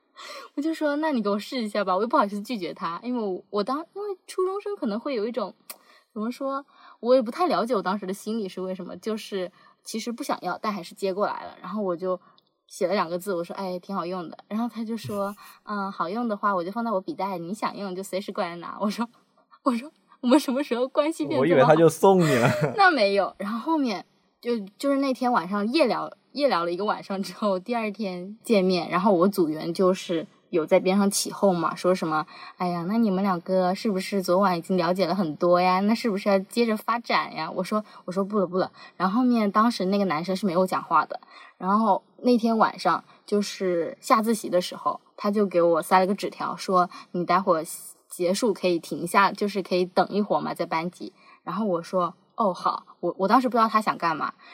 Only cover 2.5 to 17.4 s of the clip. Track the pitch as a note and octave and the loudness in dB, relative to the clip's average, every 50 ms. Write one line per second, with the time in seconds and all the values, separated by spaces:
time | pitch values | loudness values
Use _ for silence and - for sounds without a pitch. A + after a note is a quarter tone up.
2.5 | B3+ G#3 F3 - - - F#3+ E3 E3+ F3 - A#3+ B3 A#3+ G#3+ G3 F3+ - - _ | -8 -6 -6 -8 -8 -8 -8 -8 -8 -8 -8 -6 -4 -4 -2 -4 -4 -6 -8 _
3.5 | - G#3 G3+ G3 C4 D4+ E4 _ _ G4 G#4 G#4 F#4+ - _ - - - F#4 F#4 | -4 -4 -2 -2 -4 -6 -6 _ _ -10 -8 -8 -8 -10 _ -8 -4 -2 -2 -2
4.5 | F#4+ G#4 G4+ G#4 G4+ - D4+ A3+ G3 A#3 - D4 C#4 A3 G3+ A#3+ A#3 B3 G#3 F3+ | -2 -6 -6 -8 -6 -4 -4 -4 -4 -4 -4 -4 -4 -4 -4 -4 -4 -6 -6 -6
5.5 | - _ _ - - _ _ _ _ _ _ _ _ G#3+ G#3+ A#3 A#3+ - C#4 C#4 | -10 _ _ -20 -20 _ _ _ _ _ _ _ _ -6 -6 -6 -6 -6 -6 -6
6.5 | C#4 C#4 C#4+ _ _ _ - - - _ - A#3 B3+ C4+ A#3 A3+ B3 - F4+ E4+ | -6 -6 -8 _ _ _ -20 -20 -18 _ 4 4 6 6 4 0 -2 0 0 2
7.5 | G#3 E3+ G#3+ A#3 C4 G3 F3 F3+ G3 G#3 G3 F#3 G3 - - G#3 A3 A#3 G#3 F#3 | 2 0 0 0 -2 -2 0 -2 -4 -4 -4 -8 -8 -8 -8 -6 -6 -6 -6 -8
8.5 | - F#3+ F#3 F#3 F#3 F#3 F3+ - - F3+ - A3 G#3+ G#3+ - - G#3+ F#3+ F3+ F3 | -8 -8 -8 -8 -8 -8 -10 -12 -14 -10 -6 -6 -6 -6 -8 -8 -6 -6 -6 -8
9.5 | _ _ _ _ _ _ _ - - A3+ - A#3+ A3+ - C#4+ - - - - F3+ | _ _ _ _ _ _ _ -10 -10 -8 -6 -8 -8 -8 -6 -6 -6 -4 -4 -6
10.5 | - - - - G3 G3+ E3+ - - - G3 F#3+ F#3 G3 G#3 D3+ C3 - - - | -6 -4 -4 -6 -4 -6 -10 -12 -10 -4 -4 -4 0 0 -2 -2 -2 -6 -8 -12
11.5 | - - - F3+ F#3+ G#3+ G#3 F#3 F3 D#3+ F#3 F#3 F#3 F3+ _ _ _ _ _ _ | -16 -16 -14 -10 -6 -4 -2 -2 -4 -2 -2 -4 -4 -4 _ _ _ _ _ _
12.5 | _ _ _ _ - - G3+ E3+ F#3+ G#3+ F3 D#3+ F3 F3+ F3+ G#3 F#3 E3+ E3+ - | _ _ _ _ -6 -4 -2 0 0 0 0 -2 -4 -6 -4 -4 -4 -4 -4 -6
13.5 | G3+ - G3 F#3 F3+ F3+ - - G3 F#3+ E3 F3 F#3 F#3 E3+ D#3 - - _ _ | -8 -8 -6 -6 -6 -8 -8 -6 -6 -6 -4 -4 -6 -8 -8 -10 -14 -18 _ _
14.5 | G#3 A3 A#3 A#3+ - A3 A#3 G#3+ A#3 G#3+ - A3+ G#3 G3+ G3 G3+ G#3 - - - | -4 -4 -4 -4 -6 -8 -8 -6 -8 -8 -6 -6 -6 -4 -4 -6 -6 -12 -18 -20
15.5 | - _ _ - G#3 G3+ G3 G3 G3 - F3 E3 G3 A#3+ B3 A#3 G3+ G3+ - G3+ | -20 _ _ -8 -6 -6 -6 -6 -6 -6 -6 -4 -4 -4 -2 -4 -4 -2 -2 0
16.5 | G3+ F3+ E3+ F3+ G3+ A#3 A#3 A#3 G#3+ F#3+ F#3+ - D3+ - F#3+ G3+ F#3+ E3+ | 0 0 -2 -4 -6 -6 -4 -2 -2 -2 -4 -6 -6 -6 -6 -6 -4 -6